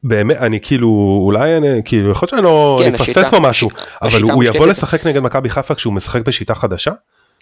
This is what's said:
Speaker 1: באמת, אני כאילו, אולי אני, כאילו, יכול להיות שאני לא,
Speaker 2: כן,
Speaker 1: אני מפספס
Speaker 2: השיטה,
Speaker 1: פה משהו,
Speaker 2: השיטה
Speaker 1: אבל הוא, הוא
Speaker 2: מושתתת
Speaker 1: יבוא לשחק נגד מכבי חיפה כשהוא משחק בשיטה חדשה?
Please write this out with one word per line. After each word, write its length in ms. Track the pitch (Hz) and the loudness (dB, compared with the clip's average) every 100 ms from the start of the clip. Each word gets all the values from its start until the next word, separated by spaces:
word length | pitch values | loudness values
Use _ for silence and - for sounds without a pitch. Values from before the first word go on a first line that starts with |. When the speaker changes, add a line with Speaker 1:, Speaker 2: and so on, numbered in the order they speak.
Speaker 1:
באמת, 320 | 131 107 107 156 | -2 0 0 0
אני 240 | 120 107 | -2 -4
כאילו, 600 | - 135 117 107 101 101 | -2 0 2 2 2 2
אולי 320 | 95 107 147 165 | 2 0 0 0
אני, 240 | 147 127 | 0 -2
כאילו, 260 | 107 117 101 | -2 0 0
יכול 160 | 104 180 | 0 -2
להיות 40 | |
שאני 120 | 262 | 0
לא, 340 | 180 156 147 131 | 2 4 4 2
Speaker 2:
כן, 60 | 123 | 2
Speaker 1:
אני 80 | |
מפספס 220 | 120 - 123 | 0 0 0
Speaker 2:
השיטה, 140 | 190 | 2
Speaker 1:
פה 100 | 196 | 4
משהו, 300 | 147 113 113 | 2 0 -4
Speaker 2:
השיטה 280 | - - - | -6 -18 -8
Speaker 1:
אבל 200 | 110 110 | -2 0
הוא, 80 | 107 | 2
הוא 60 | 135 | 2
Speaker 2:
מושתתת 200 | 120 131 | 2 4
Speaker 1:
יבוא 100 | 160 | 2
לשחק 400 | 196 156 165 170 | 2 -2 -2 -2
נגד 160 | 139 | -2
מכבי 280 | 127 135 127 | -2 -4 -4
חיפה 240 | 123 131 | -6 -6
כשהוא 180 | 151 117 | -4 -4
משחק 300 | 98 - 123 113 | -4 -4 -4 -4
בשיטה 280 | 123 - | -4 -6
חדשה? 380 | 110 113 90 - 208 _ _ _ _ | -4 -4 -4 -6 -6 _ _ _ _